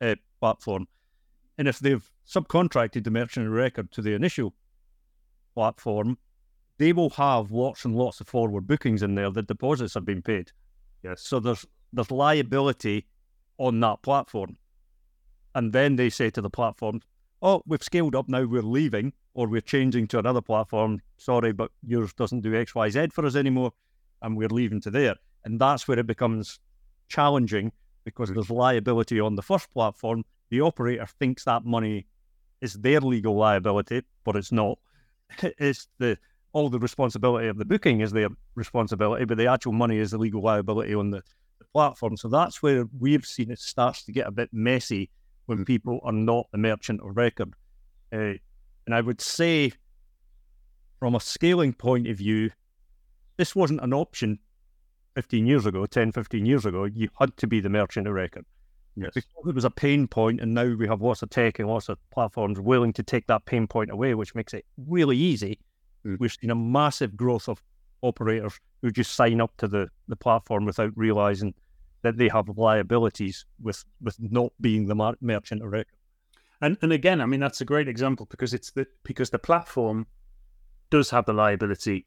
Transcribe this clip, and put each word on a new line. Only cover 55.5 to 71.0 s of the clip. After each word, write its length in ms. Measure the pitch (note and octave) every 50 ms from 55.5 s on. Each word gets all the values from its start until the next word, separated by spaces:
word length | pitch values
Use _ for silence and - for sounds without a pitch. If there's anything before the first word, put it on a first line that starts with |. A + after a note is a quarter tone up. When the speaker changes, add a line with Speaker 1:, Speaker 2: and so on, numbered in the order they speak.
| C#3+ C#3 G2+
Speaker 1:
ago, 200 | G#2+ F#2 F#2 G2 G#2
ten, 240 | - B2+ A#2 A2
fifteen 340 | - B2+ G#2+ - - A2 G2+
years 200 | A#2 C#3 C#3 G#2
ago. 200 | G#2 F2 F#2 G2
You 240 | G#2 G#2+ A2+ A2 G#2 - -
had 160 | C#3 C3 - -
to 100 | - A2
be 120 | A#2 A2
the 100 | F#2+ G2+
merchant 380 | G2 G#2+ G2+ - - A2 G2 G#2
of 60 | G2+
record. 320 | F#2+ F#2 E2+ - - - _ _ _ _ _ _ _ _ _ -
Speaker 2:
Yes. 160 | G#2 F#2+ - -
Speaker 1:
Because 340 | B2+ - _ _ - - E3+
it 80 | D3
was 100 | C3 A#2
a 60 | B2
pain 360 | - - - C#3+ C#3+ D3 C#3 A2+
point, 340 | - A2+ A2 A2+ A#2 -
and 120 | - A2+ A2+
now 220 | A#2+ A#2+ B2 A#2
we 120 | A2 A#2 G#2
have 140 | A2 G2
lots 220 | G#2+ B2 A2+ - -
of 60 | G#2
tech 280 | - C3 A#2 A2+ - -
and 100 | G#2+ G#2
lots 220 | A2+ A2+ - -
of 80 | G2+ - _ _
platforms 480 | - - A#2 G2+ - A#2+ G#2+ G2+ G#2 F#2+
willing 340 | G2 A2 B2+ B2+ A#2+ A#2 G#2+
to 100 | - A2+
take 220 | - - A#2+ - -
that 180 | A#2 G#2 -
pain 200 | - - A#2 A2+
point 260 | G2+ - A#2 G#2+ G#2+
away, 220 | G#2 G2+ B2 C3+ A#2+
which 220 | A2 G#2+ - -
makes 180 | A#2 A2 - -
it 120 | G#2 - _ _ - B2+ D3
really 300 | F3 F3+ D#3+ C#3+ B2+ B2
easy. 400 | E3 F3+ C#3+ G#2 G#2+ G2 G#2+ - _ _ _ _ _ _ _ _ -
Speaker 2:
Mm. 140 | G#2+ F#2+ G2
Speaker 1:
We've 120 | B2 A2 - -
seen 120 | - A#2
a 40 | A#2
massive 640 | A#2 A2+ A#2 B2 C#3+ D3 D3 C3 - C#3+ A2 G2 G2+
growth 320 | A#2+ B2 A#2+ A2 - -
of 100 | G#2+ - _ _ _ _ _ _ _ _
operators 580 | - B2 A2+ - A#2+ A2 A2 A2+ G#2 G#2 - - _ _ _ _ -
who 80 | A#2+
just 220 | G#2 B2 A2+ - -
sign 280 | - B2+ A#2 A2+ A#2
up 140 | A2+ A2+ _ -
to 100 | - G2+
the, 220 | G2 G2+ G2 - - _ _ -
the 80 | -
platform 500 | - - B2 A2+ A2+ - - A2 G2+ G#2
without 260 | G#2 F#2+ - A2 G#2+ G#2
realising 600 | A2+